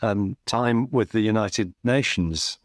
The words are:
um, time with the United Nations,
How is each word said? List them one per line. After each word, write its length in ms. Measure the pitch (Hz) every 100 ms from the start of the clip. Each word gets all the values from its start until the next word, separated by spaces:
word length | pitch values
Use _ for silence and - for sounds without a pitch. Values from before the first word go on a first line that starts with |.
um, 360 | 113 101 98 127 -
time 440 | 120 123 117 131
with 220 | 131 104
the 80 | 113
United 540 | 107 110 101 - 92 -
Nations, 720 | 120 135 - - 82 80 - -